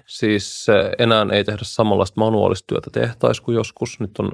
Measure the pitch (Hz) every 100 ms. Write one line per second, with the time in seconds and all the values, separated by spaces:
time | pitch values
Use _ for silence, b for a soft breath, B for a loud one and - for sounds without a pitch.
0 | - - 110 104 - - - 104 95 -
1 | 117 110 101 101 101 104 - - 107 98
2 | 98 - 110 107 98 98 - 113 - 113
3 | 120 - 120 113 - 117 107 - 127 -
4 | 104 - 98